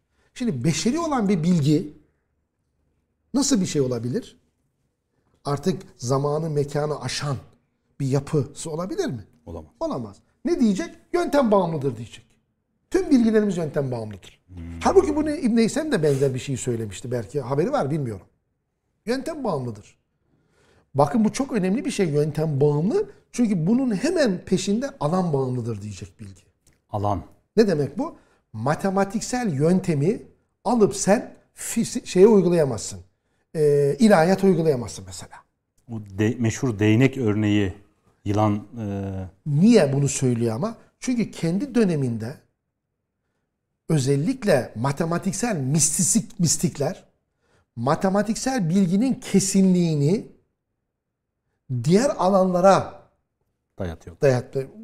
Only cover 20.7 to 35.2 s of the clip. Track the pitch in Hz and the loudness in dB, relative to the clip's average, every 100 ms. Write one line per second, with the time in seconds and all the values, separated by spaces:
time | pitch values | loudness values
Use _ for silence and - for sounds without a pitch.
20.7 | _ _ 131 147 233 214 - 277 240 185 | _ _ 0 2 2 0 0 -4 -2 0
21.7 | 220 330 - 180 147 151 147 156 135 147 | -2 -4 -2 0 0 -2 -2 -2 0 2
22.7 | 147 180 381 427 - _ - 233 196 156 | 2 0 -2 -4 -10 _ -2 0 0 0
23.7 | 240 262 190 294 359 262 180 - 185 - | 0 0 -2 0 0 0 0 -2 -2 0
24.7 | 214 277 - 147 185 175 139 131 127 117 | -2 -4 -4 -2 0 0 -2 -2 -4 -6
25.7 | 107 104 98 101 - 101 95 _ _ _ | -6 -8 -12 -16 -18 -20 -20 _ _ _
26.7 | _ - 107 101 98 - _ _ - 214 | _ -10 -4 -2 -4 -8 _ _ 2 2
27.7 | 156 135 196 311 - _ _ _ 110 123 | 2 -2 -4 -8 -10 _ _ _ -6 -4
28.7 | 160 196 190 196 202 - 247 233 135 156 | -2 -2 -2 -2 -4 -6 -4 -4 0 2
29.7 | 185 180 151 151 262 - _ _ _ 190 | 2 0 -2 0 -2 -8 _ _ _ -2
30.7 | 240 190 - 185 226 - - _ - - | 2 2 2 2 2 0 -18 _ -16 -8
31.7 | 226 208 240 - 180 208 208 175 175 143 | -4 -4 -6 -2 6 8 8 4 2 0
32.7 | 107 - 92 - _ _ _ _ 165 147 | -2 -10 -14 -20 _ _ _ _ 0 2
33.7 | 143 143 143 220 185 160 190 196 170 160 | 4 2 4 6 6 4 4 4 4 2
34.7 | 127 110 - 92 - | 0 -4 -12 -16 -16